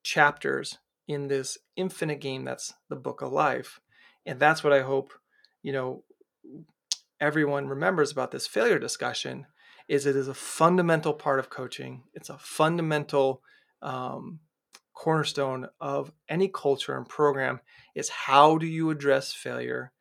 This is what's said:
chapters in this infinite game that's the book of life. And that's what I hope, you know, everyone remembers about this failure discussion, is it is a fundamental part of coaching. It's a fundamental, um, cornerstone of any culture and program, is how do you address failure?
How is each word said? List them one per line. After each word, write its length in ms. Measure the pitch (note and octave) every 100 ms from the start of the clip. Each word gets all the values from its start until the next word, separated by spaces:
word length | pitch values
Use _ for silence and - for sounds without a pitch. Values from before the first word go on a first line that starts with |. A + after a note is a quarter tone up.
chapters 760 | - - D3 - C#3+ C3+ - - _ _ -
in 220 | D3 C#3
this 300 | C#3 C3+ - _ -
infinite 440 | F#3 - D#3+ D3
game 240 | C#3 C3
that's 300 | C3 B2+ - - -
the 80 | C#3
book 260 | C3+ -
of 80 | C3+
life. 500 | C#3+ D3 B2 B2+ - _ _ - _ -
And 120 | B2+
that's 240 | D3 D#3
what 100 | D3+
I 80 | C#3
hope, 320 | C3 C3+ C3+ - _ _ _ _
you 100 | C#3
know, 320 | C3+ B2+ C3 _ _ _ _ - D3+ D#3 _ - - _ -
everyone 480 | D3 D3+ D3 C#3+ C#3
remembers 440 | C#3 F3+ F3+ C#3+
about 180 | C3+ B2
this 160 | C3+ -
failure 320 | G#3 A#3+ F3
discussion, 680 | - - B2+ A#2+ C3 C3 C3+ _ _ - -
is 180 | D3 C#3
it 80 |
is 140 | C#3 C3
a 60 |
fundamental 800 | B2+ - - E3 F#3 E3+ D#3+ D#3+
part 280 | D3 D3+ C3+
of 100 | B2+
coaching. 540 | - B2+ - C3 B2+ -
It's 160 | - -
a 80 | C#3
fundamental, 1040 | - - D#3 E3+ D#3+ D3+ D3 C#3+ C3+ C3 _ _ _ _
um, 580 | C#3 B2+ B2+ C#3 C3+ D#3+ _ _ _ - _
cornerstone 760 | - E3 D#3+ C#3+ - C3+ C3 B2+ _
of 320 | D3 C#3+ C#3+ - -
any 200 | D#3+ F#3+
culture 480 | F#3+ C#3+ C3+ - C3+
and 120 | B2
program, 520 | - D3 C3+ C3 B2+ _ - -
is 140 | - -
how 480 | - - C#3 D3+ D#3+
do 80 | E3
you 240 | D#3+ D#3+
address 420 | D3+ C#3+ C3+ -
failure? 600 | - B2+ B2 B2 B2 B2+ _